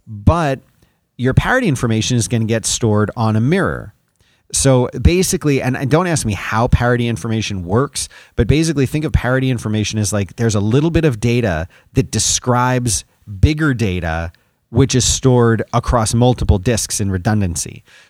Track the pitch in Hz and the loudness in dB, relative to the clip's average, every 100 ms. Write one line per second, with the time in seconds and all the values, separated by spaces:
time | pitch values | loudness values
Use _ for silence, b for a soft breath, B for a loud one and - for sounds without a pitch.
0 | - 104 104 170 147 135 _ _ _ _ | -18 0 2 2 0 -4 _ _ _ _
1 | _ - 123 - 185 254 220 127 120 110 | _ -4 0 2 2 2 2 0 0 0
2 | - 123 - 117 110 113 - - 113 104 | 0 0 0 -2 0 -2 -2 -2 2 2
3 | 104 120 113 110 123 190 117 64 52 - | 0 0 0 2 2 2 0 -4 -10 -18
4 | _ _ _ _ _ - 139 127 123 131 | _ _ _ _ _ -2 2 2 2 2
5 | 139 175 180 185 151 135 127 131 127 151 | 2 2 0 0 0 0 -2 -2 0 2
6 | 180 151 110 95 - 110 123 - 123 120 | 2 -2 -2 -4 -2 0 2 2 2 0
7 | 120 110 117 110 - 98 85 110 139 - | 0 -4 -4 -4 -4 -6 -2 -2 -2 -6
8 | - B B - 113 147 165 143 127 151 | -12 B B -2 2 2 2 0 0 -2
9 | 151 - 120 131 131 120 107 107 101 110 | -2 -2 0 0 0 -2 -2 -2 -2 -2
10 | 101 104 95 - 117 101 107 131 165 165 | -2 -2 -4 -2 0 0 2 2 2 2
11 | 160 107 120 120 110 80 85 b b 131 | 0 0 -2 0 0 -2 -6 b b -2
12 | 87 113 - - 123 123 127 127 123 - | -2 -2 -2 -2 0 0 2 0 -2 -4
13 | - _ - 95 143 156 156 117 107 90 | -8 _ -16 0 0 2 0 0 -2 -2
14 | 82 82 85 - _ _ - 120 135 127 | -4 -4 -8 -12 _ _ -4 0 2 2
15 | - - 131 123 117 110 - 117 - 123 | 0 0 2 4 4 2 0 -4 0 0
16 | 107 117 123 - 104 101 123 113 - - | 0 2 2 2 2 2 2 -2 -2 -4
17 | 98 95 101 107 92 82 - - _ b | -4 -2 0 0 -2 -4 -8 -14 _ b